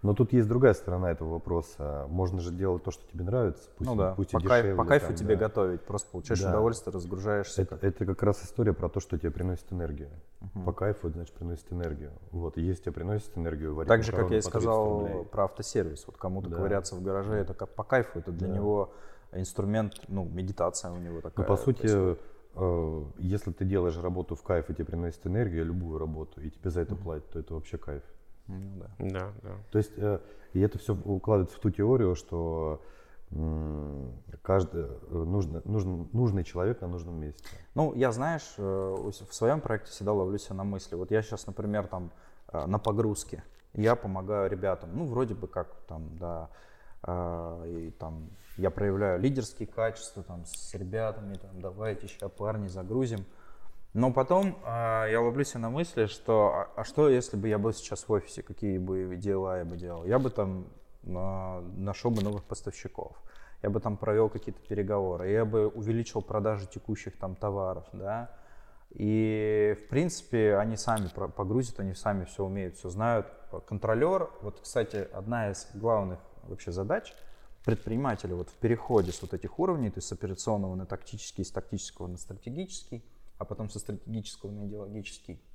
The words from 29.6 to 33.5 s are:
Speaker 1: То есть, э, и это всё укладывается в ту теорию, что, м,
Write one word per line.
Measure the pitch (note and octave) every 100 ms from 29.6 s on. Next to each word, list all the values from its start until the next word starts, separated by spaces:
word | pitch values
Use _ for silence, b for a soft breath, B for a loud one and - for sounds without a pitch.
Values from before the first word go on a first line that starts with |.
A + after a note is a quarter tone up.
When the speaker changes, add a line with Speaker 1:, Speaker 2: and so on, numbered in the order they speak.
| G#2
Speaker 1:
То | G#2+
есть, | G#2 -
э, | G#2 G2 B B B
и | F#2
это | G#2 G2+
всё | - G2
укладывается | G2+ G2 - G#2 F2+ -
в |
ту | G#2+
теорию, | - G#2 B2+ G#2 F2
что, | - F2 E2 D#2+ D#2+ D2+ B B B B -
м, | D2 D#2+